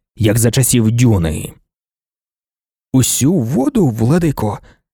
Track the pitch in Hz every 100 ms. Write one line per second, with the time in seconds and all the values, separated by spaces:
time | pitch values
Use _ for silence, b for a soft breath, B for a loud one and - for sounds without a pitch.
0 | _ - 107 117 117 139 127 123 110 117
1 | 123 101 82 78 - - _ _ _ _
2 | _ _ _ _ _ _ _ _ _ 131
3 | 117 - 135 185 113 170 269 254 156 110
4 | 117 175 170 - 107 101 b b _